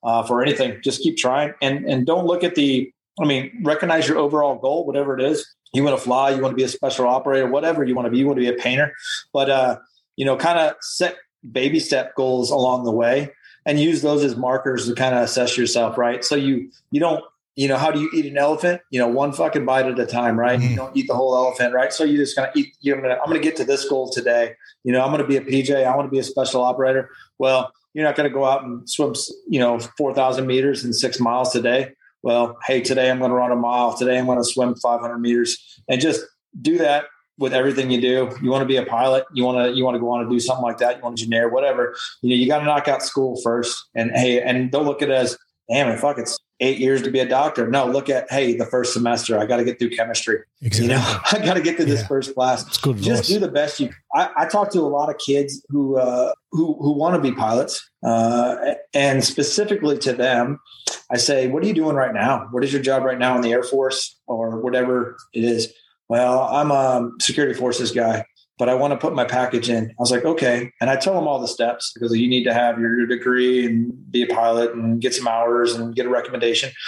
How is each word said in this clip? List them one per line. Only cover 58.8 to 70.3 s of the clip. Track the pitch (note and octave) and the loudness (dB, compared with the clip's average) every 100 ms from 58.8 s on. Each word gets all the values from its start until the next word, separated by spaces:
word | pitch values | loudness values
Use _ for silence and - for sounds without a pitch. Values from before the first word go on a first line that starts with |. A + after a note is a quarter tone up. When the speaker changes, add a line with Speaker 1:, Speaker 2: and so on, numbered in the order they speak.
| - | -4
Speaker 1:
and | C#3+ C#3 C3+ | 0 2 2
specifically | A#2+ - D3 - G#3 G3+ D3+ C#3+ | 0 0 -2 0 0 0 0 0
to | C#3 | -2
them, | B2 B2 B2 B2 C#3+ _ - - - - | 0 2 2 0 -4 _ -20 -18 -20 -6
I | A#2+ | -2
say, | A#2+ C#3 B2+ | 0 2 0
"What | C#3 | 0
are | F#3+ | 0
you | |
doing | F3 D#3 C#3+ | 0 0 0
right | B2+ | 0
now? | G#2+ A2 C3 G#2+ | 0 0 0 -2
What | B2 | -4
is | C#3 | -2
your | C#3 | 0
job | C3 C3+ | 0 0
right | C3 B2+ | 0 0
now | B2 B2+ | 0 0
in | |
the | A#2+ | 0
Air | A#2+ | 0
Force | B2 C3+ C3 C3 - - - | 0 0 0 -2 -8 -12 -10
or | A#2 A2+ A2+ | -6 -4 -4
whatever | B2 B2 B2+ B2+ A2+ - - | -2 0 0 0 -2 -10 -12
it | A#2 | -2
is?" | A2+ A#2 A2+ - _ _ _ | 0 0 -2 -8 _ _ _
"Well, | A#2 B2 B2+ | 0 2 2
I'm | C3 C#3 D3+ | 2 0 2
a | C#3 C3 B2+ A#2+ - | 2 2 2 -2 -2
security | - - C#3+ | -2 0 0
forces | B2+ B2+ A#2+ A#2 | 0 -2 -2 -2
guy, | A#2+ A2+ A2 - _ _ _ | 0 0 0 -4 _ _ _
but | B2 | 0
I | |
wanna | B2+ C#3+ C3+ | 2 0 0
put | F3 | -2
my | F3 | -2
package | - B2+ B2+ A#2+ A#2 | -2 0 0 -2 0
in." | A#2 A2+ | -2 -2
I | - | -4
was | B2 | 0
like, | B2 | 0
"Okay." | C#3 | 0